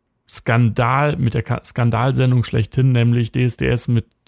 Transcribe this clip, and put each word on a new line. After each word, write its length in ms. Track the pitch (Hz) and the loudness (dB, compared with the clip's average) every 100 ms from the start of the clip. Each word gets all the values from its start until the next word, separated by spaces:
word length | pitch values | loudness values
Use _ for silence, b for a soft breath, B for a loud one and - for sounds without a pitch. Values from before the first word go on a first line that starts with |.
| _ _ - | _ _ -12
Skandal, 880 | - - 117 120 104 120 135 147 - | -8 0 2 2 2 0 0 0 0
mit 160 | 117 | -2
der 100 | 113 | -2
Ka-, 220 | - 120 | -4 -6
Skandalsendung 800 | - - 120 113 127 127 127 123 | -6 -2 0 0 0 2 2 2
schlechthin, 480 | - 123 107 - 131 | 0 -2 -2 0 2
nämlich 400 | 123 117 120 117 | 2 2 2 0
D 120 | 127 | -2
S 120 | 123 - | -2 0
D 100 | 127 | -2
S 220 | 123 - | 0 0
mit 160 | 117 - _ | -2 -2 _